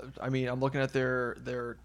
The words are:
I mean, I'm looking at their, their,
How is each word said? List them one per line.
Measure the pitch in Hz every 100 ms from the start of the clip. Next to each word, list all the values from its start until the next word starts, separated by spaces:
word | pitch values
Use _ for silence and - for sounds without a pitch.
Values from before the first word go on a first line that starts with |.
| 127 131
I | 127
mean, | 131 127
I'm | 127
looking | 135 139
at | 131
their, | 135 127 127 123 -
their, | 123 123 120 117